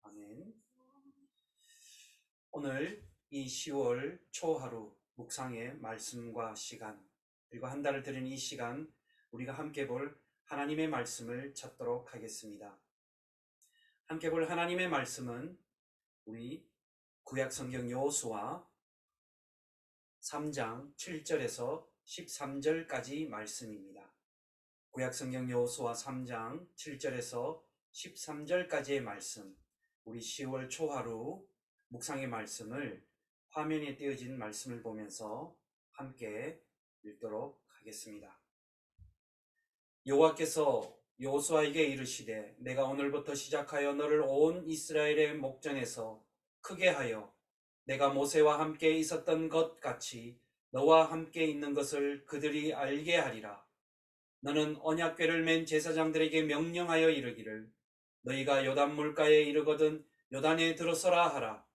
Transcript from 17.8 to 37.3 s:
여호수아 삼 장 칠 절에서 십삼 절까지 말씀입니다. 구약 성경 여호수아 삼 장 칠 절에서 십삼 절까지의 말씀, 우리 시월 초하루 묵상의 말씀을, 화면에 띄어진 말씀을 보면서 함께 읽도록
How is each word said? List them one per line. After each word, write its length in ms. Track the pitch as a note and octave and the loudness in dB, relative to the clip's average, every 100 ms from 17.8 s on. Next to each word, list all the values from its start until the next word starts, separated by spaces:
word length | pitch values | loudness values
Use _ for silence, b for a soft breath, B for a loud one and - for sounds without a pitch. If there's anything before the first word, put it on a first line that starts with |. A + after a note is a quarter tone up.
| B2 | -4
여호수아 720 | B2 C#3+ C#3+ A#2+ G#2+ A2+ E3+ - _ _ _ _ _ _ _ _ _ _ _ _ _ _ _ | 0 0 0 -4 -6 -6 -8 -12 _ _ _ _ _ _ _ _ _ _ _ _ _ _ _
삼 280 | - D3 D3+ | -10 -6 -4
장 440 | C#3 A2+ A#2+ C#3+ - | -4 -4 -6 -12 -12
칠 300 | - D#3 - | -10 -8 -2
절에서 680 | D3+ A#2+ - A#2+ D#3+ - _ - | 0 0 -4 -4 -4 -8 _ -16
십삼 560 | - - - C#3 C#3 | -14 -12 -10 -6 -2
절까지 640 | D3 D#3+ D#3+ C3 A#2+ C#3+ D#3 | 2 0 0 -6 -4 -6 -6
말씀입니다. 880 | G#2+ G#2+ - A2+ G#2 F#2+ F#2+ - _ _ _ _ _ _ _ _ | -6 -8 -10 -10 -12 -16 -20 -20 _ _ _ _ _ _ _ _
구약 240 | B2+ C3 B2+ | -4 -4 -4
성경 340 | B2+ B2+ B2+ | -6 -6 -2
여호수아 460 | B2 A#2+ - A#2+ A#2 | 0 0 0 -4 -4
삼 280 | - B2+ | -6 -8
장 440 | B2 A#2 A#2 D3+ F3+ - | -6 -6 -6 -8 -14 -16
칠 240 | D#3 C3 | -14 -6
절에서 680 | C#3 B2+ - A#2+ C3+ D#3+ _ _ _ | -6 -4 -6 -4 -4 -6 _ _ _
십삼 520 | - - - - D3 D3+ | -16 -16 -14 -10 -10 -2
절까지의 560 | F3+ F3+ D3 C#3 C#3 | -2 0 -4 0 -2
말씀, 560 | A#2 G2+ - A2 G2 F#2+ _ _ _ _ | -2 -8 -10 -12 -14 -20 _ _ _ _
우리 180 | - A#2 | -14 -12
시월 480 | A2+ - C3+ C3 B2+ | -10 -8 -6 -6 -6
초하루 720 | - D#3 C#3 A#2 A2+ C3 F#3 - _ _ _ _ | -4 -2 -2 -4 -6 -8 -10 -14 _ _ _ _
묵상의 400 | A#2+ - C#3 C3 | -12 -6 -6 -4
말씀을, 760 | A2+ G#2+ - A2 B2+ C3+ G2 _ _ _ _ _ | -6 -8 -10 -8 -6 -6 -10 _ _ _ _ _
화면에 460 | D#3 D3+ D#3 D3 C3+ | -6 -2 -2 -4 -6
띄어진 420 | C#3+ C3 B2 C3 | -6 -6 -6 -8
말씀을 460 | G#2+ G#2+ C3 A#2+ | -8 -8 -8 -8
보면서 760 | A#2 G#2+ G#2 - G#2+ A#2 E3 _ _ _ _ | -8 -8 -10 -10 -8 -8 -10 _ _ _ _
함께 680 | - C3+ B2+ A2 G#2+ C#3+ E3 _ _ _ _ | -14 -14 -10 -8 -6 -8 -10 _ _ _ _
읽도록 580 | G#2+ G#2 A2+ | -20 -10 -6